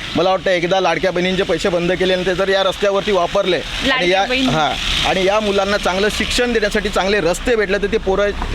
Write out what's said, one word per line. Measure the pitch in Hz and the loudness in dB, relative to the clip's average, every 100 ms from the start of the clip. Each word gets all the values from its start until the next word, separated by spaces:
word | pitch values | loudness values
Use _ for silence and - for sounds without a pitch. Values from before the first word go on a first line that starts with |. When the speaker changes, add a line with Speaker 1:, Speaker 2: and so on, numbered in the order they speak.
| - - | -6 0
Speaker 1:
मला | 180 | 2
वाटतं | 190 190 | 2 0
एकदा | 180 170 190 | 0 0 0
लाडक्या | 180 165 180 | 0 0 0
बहिणींचे | 175 180 185 | 0 0 0
पैसे | 190 160 202 | 0 0 0
बंद | 175 175 | 0 0
केले | 180 185 | 0 0
आणि | 185 180 | 0 0
ते | |
जर | 180 196 | 0 0
या | 190 | 2
रस्त्यावरती | 190 170 202 196 202 | 0 0 0 0 0
वापरले | 190 170 196 190 165 | 0 2 0 0 0
आणि | 123 - 262 | -2 -4 -2
Speaker 2:
लाडक्या | 262 175 | 0 2
Speaker 1:
या, | 185 | 2
Speaker 2:
बहिणी. | 196 254 262 | 2 0 0
Speaker 1:
हां, | 156 143 110 - - - | 0 0 -2 -4 -2 0
आणि | 180 | 0
या | 185 208 | 2 2
मुलांना | 208 196 196 202 | 2 0 0 0
चांगलं | 202 185 208 | 0 0 0
शिक्षण | - 214 - 240 | -2 -2 0 0
देण्यासाठी | 226 208 214 202 | 0 0 -2 -2
चांगले | 196 185 208 | 0 0 2
रस्ते | 165 175 - 226 | 0 0 0 0
भेटले | 196 196 | 2 0
तर | 202 | 0
ते | 220 | -2
पोरं | 185 190 208 190 - | 0 0 0 -2 -4